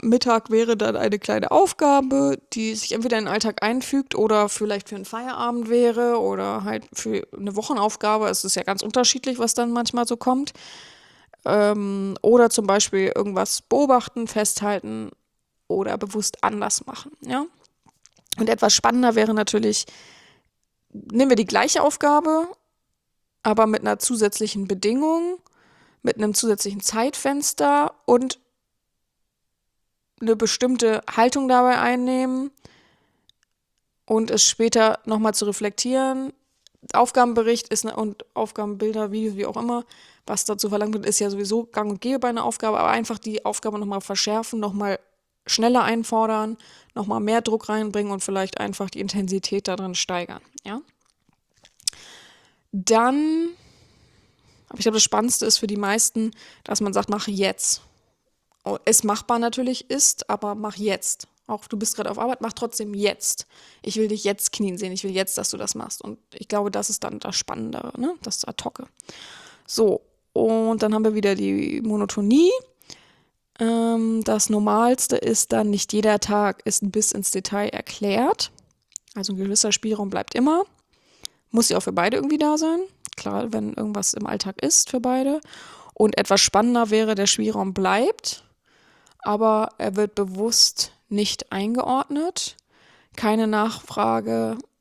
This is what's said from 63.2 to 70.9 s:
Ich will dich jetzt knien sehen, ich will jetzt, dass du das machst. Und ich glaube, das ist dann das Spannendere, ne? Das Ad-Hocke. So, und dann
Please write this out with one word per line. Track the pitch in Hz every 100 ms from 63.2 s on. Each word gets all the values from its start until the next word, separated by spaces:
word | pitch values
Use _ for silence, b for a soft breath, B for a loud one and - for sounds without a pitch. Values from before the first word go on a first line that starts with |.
| - - - b b b
Ich | - 220
will | 214
dich | 214
jetzt | 202 202 -
knien | - 202 180
sehen, | 190
ich | 185
will | 196
jetzt, | 185 190 -
dass | -
du | -
das | 208 220
machst. | 220 -
Und | 208 220 _
ich | - 208
glaube, | 208 202
das | 202 208
ist | 208
dann | - 208
das | - -
Spannendere, | - - 226 - - -
ne? | 269 339
Das | 220 - -
Ad-Hocke. | - - - 262 _ B B B B B B B
So, | - 214 - _ _ _
und | - 226 226 226 220
dann | 214